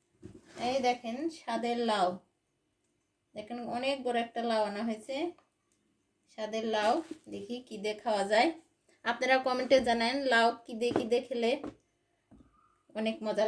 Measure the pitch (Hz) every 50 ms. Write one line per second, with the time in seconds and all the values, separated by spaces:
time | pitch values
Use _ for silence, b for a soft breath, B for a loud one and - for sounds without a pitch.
0 | _ _ _ _ - - - - - - - - 226 240 262 277 247 247 247 247
1 | - 226 233 262 311 330 - - - - 226 226 226 233 240 240 240 226 214 202
2 | 185 180 185 - - _ _ _ _ _ _ _ _ _ _ _ _ _ _ _
3 | _ _ _ _ _ _ _ 214 214 - 240 247 233 - 233 240 254 269 277 269
4 | 247 247 240 233 233 - - 240 233 233 226 214 214 208 202 208 226 233 220 214
5 | - - 269 277 330 349 - - _ _ _ _ _ _ _ _ _ _ _ _
6 | _ _ _ _ _ _ _ - 214 208 214 220 220 226 220 214 208 220 254 330
7 | 320 - - - _ 214 208 202 202 - 240 247 254 - 220 202 196 214 214 -
8 | - 240 214 202 190 196 214 220 262 339 320 - - _ _ _ _ b b b
9 | - 226 240 - 254 254 262 262 262 262 247 254 262 262 277 262 - 240 233 233
10 | 226 233 262 277 277 262 240 233 233 233 233 - - - 247 220 240 240 - -
11 | 233 220 233 240 254 - 262 240 233 226 269 302 - - - _ _ _ _ _
12 | _ _ _ _ _ _ - - - _ _ _ _ _ _ _ _ _ _ 220
13 | 220 220 220 - 214 220 202 202 214